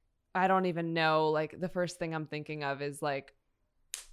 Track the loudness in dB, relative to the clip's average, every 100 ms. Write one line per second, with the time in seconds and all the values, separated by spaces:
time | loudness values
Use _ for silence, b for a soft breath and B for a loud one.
0 | _ _ _ 0 4 4 2 0 0 2
1 | 4 4 4 2 -2 -4 -6 -2 -2 -2
2 | -4 -4 -4 -6 -6 -4 -4 -4 -6 -4
3 | -4 -4 -6 -20 _ _ _ _ _ -12
4 | -12